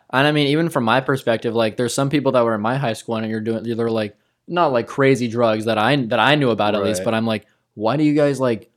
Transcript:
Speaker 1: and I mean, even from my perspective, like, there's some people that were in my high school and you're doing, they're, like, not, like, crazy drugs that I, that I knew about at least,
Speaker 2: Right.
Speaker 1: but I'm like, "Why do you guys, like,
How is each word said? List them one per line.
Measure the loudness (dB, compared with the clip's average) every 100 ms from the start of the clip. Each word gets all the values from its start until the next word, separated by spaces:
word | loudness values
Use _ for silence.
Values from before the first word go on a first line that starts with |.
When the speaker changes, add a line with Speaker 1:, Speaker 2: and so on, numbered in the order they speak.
| _
Speaker 1:
and | 0 2
I |
mean, | 2 2
even | 0 0
from | 0
my | 2 2
perspective, | 0 -2 0 -2 -2
like, | -2 -2 -2
there's | -4
some | -2 -2
people | 0 0
that | 2
were | 2
in | 0
my | -2 -2
high | -4
school | -6 -6 -6
and | -4
you're | -4
doing, | -4 -4
they're, | -4 -4 -2
like, | -2 -4 -8 _ _ -8
not, | -2 0
like, | 0 -2
crazy | 2 2 2 0
drugs | 0 0 0 0
that | 0
I, | 2 2
that | 0 2
I | 4
knew | 4 2
about | 2 0
at | 0
least, | 0 -2
Speaker 2:
Right. | -2
Speaker 1:
but |
I'm | -2 -2
like, | -4 -8 _ _
"Why | -6 -2 0
do |
you | 2
guys, | 2 2 0
like, | 0 -2 -6